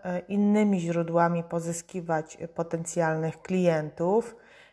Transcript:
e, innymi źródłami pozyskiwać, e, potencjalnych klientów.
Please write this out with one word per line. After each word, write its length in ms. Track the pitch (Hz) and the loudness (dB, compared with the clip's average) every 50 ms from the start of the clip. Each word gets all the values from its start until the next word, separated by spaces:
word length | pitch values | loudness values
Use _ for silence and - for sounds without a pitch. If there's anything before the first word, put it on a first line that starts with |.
| - | -8
e, 160 | 180 180 180 | -6 -6 -6
innymi 600 | - - 202 202 208 202 208 214 214 208 196 180 | -6 -2 0 2 4 4 4 4 4 4 2 0
źródłami 640 | 165 170 170 170 165 165 165 170 170 170 170 170 165 | 0 0 0 0 0 2 2 2 4 4 2 -2 -4
pozyskiwać, 920 | 165 170 170 165 170 170 - - - - 180 165 170 160 156 156 - - - | -4 -6 -6 -4 -4 -6 -8 -10 -10 -12 -10 -4 -2 -2 -2 -2 -6 -12 -14
e, 60 | 160 | -14
potencjalnych 960 | 165 - - 165 165 170 165 165 - - 175 165 160 160 160 160 160 - - | -10 -6 -6 -6 -4 -4 -6 -6 -4 -2 0 0 0 0 0 -2 -4 -6 -8
klientów. 920 | - - 185 185 180 175 160 156 151 151 - - 170 180 202 233 220 - - - - - - - - - | -6 -2 0 2 4 4 2 2 -2 -6 -4 -2 0 2 2 2 0 -2 -12 -18 -20 -20 -20 -20 -20 -20